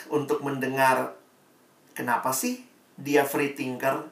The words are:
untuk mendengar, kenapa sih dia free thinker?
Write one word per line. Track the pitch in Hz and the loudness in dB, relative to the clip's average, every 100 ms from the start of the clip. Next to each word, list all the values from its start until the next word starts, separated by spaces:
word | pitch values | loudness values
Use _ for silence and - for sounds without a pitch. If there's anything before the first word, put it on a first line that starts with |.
| - | -4
untuk | 151 139 147 139 | -2 0 -2 -2
mendengar, | 135 127 131 131 127 127 - - _ _ _ _ _ _ - | -2 0 4 4 4 0 -8 -20 _ _ _ _ _ _ -6
kenapa | 123 120 127 | -2 0 0
sih | 131 247 254 - _ _ | -2 -2 -4 -10 _ _
dia | - 139 143 - | -12 0 2 4
free | - 143 139 | 2 -2 -2
thinker? | 131 127 135 143 151 | -6 -2 0 0 -4